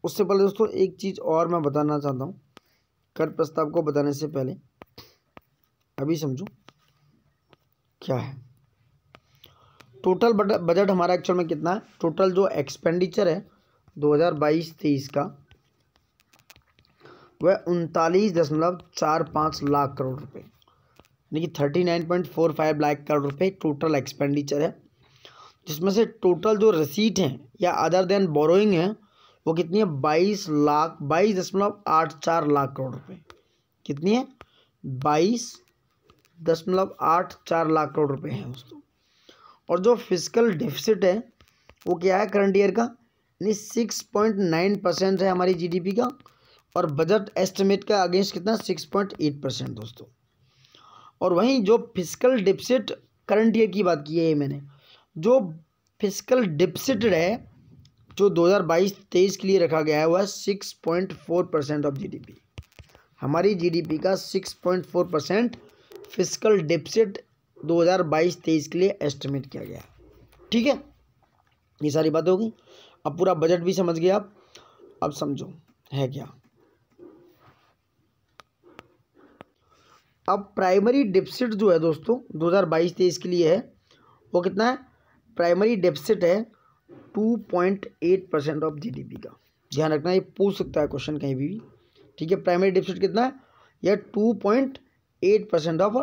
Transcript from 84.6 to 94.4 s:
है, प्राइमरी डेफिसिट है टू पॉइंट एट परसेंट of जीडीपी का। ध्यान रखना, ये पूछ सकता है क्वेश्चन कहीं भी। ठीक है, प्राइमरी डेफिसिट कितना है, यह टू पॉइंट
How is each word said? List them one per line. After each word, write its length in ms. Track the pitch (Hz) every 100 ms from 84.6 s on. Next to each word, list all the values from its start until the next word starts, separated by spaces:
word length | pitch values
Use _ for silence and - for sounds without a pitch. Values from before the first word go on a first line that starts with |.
| 233
है, 80 | 262 - _ _ _ _ -
प्राइमरी 380 | 170 175 220
डेफिसिट 480 | 226 175 147 - 196
है 380 | 170 196 233 _ _ _ _ - -
टू 200 | - 220 233 -
पॉइंट 360 | 180 180 196 - _
एट 260 | 170 190 185
परसेंट 320 | 156 143 151
of 140 | 156 151
जीडीपी 360 | 139 135 131
का। 140 | 113 - _ _ _ _
ध्यान 200 | 139 156
रखना, 180 | 151 165
ये 80 | 185
पूछ 380 | 185 - 202 196
सकता 240 | 180 160
है 60 | 147
क्वेश्चन 300 | 135 139 151
कहीं 180 | 143
भी। 260 | 131 147 214 - _ _ _ _ -
ठीक 140 | 160
है, 100 | 190
प्राइमरी 280 | - 175 190
डेफिसिट 280 | 185 190 180
कितना 200 | 190 190
है, 120 | 262 262 _ _ _ _
यह 120 | 175
टू 380 | 202 - - 220
पॉइंट 440 | 226